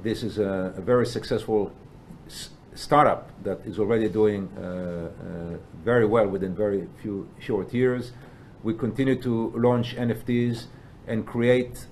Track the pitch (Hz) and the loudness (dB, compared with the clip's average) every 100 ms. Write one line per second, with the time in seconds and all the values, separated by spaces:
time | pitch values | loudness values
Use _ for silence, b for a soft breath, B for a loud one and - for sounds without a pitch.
0 | 113 107 107 104 98 95 92 95 92 123 | -4 -2 -2 -2 0 0 -4 -4 2 4
1 | 120 113 - 110 - 107 98 - - - | 4 -2 -2 -2 2 2 2 -6 -20 -20
2 | - - - - - - - - - 147 | -20 -18 -16 -14 -14 -16 -20 -10 4 6
3 | 131 - - - 101 92 110 92 104 113 | 6 4 -4 -10 -6 -6 -4 -2 2 2
4 | 107 107 107 101 92 - 92 90 90 87 | 2 4 4 4 -4 -8 -8 -6 -6 -6
5 | 82 - 90 85 85 85 - 82 90 120 | -8 -10 -12 -10 -10 -10 -14 -6 -2 2
6 | 107 113 101 95 92 90 104 98 85 - | 2 2 2 0 -4 -2 0 -2 -4 -10
7 | 110 98 85 - - 104 92 120 127 123 | -8 -8 -10 -10 -4 -4 -2 0 2 0
8 | 120 - B B B B 110 113 113 113 | -6 -14 B B B B -4 -2 -2 0
9 | 135 127 127 113 113 117 120 120 120 - | 2 2 0 0 0 2 4 4 0 -2
10 | 120 110 - 120 120 117 - B B B | -2 -2 0 2 2 -2 -8 B B B
11 | - 113 107 120 120 123 123 - - | -6 -4 -2 2 6 6 2 -6 -12